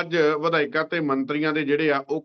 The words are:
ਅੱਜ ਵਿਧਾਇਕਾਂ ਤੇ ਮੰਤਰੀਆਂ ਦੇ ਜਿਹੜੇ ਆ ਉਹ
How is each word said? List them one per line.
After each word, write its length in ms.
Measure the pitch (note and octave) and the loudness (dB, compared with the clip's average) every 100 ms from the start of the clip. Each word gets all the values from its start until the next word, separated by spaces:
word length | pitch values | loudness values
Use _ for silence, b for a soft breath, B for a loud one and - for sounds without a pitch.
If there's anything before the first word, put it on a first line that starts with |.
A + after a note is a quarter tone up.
ਅੱਜ 160 | E3+ E3+ | 0 2
ਵਿਧਾਇਕਾਂ 680 | D3+ D#3 E3 E3 C#3+ D#3 | 2 2 0 0 0 -2
ਤੇ 160 | D#3 E3+ | -2 -2
ਮੰਤਰੀਆਂ 520 | D3+ C3+ C3+ D3 D#3 | 0 -2 -2 -2 -2
ਦੇ 100 | D3+ | 0
ਜਿਹੜੇ 280 | C#3 D3 D#3+ | 0 2 2
ਆ 120 | C#3 - | 0 -2
ਉਹ 160 | D#3 | -6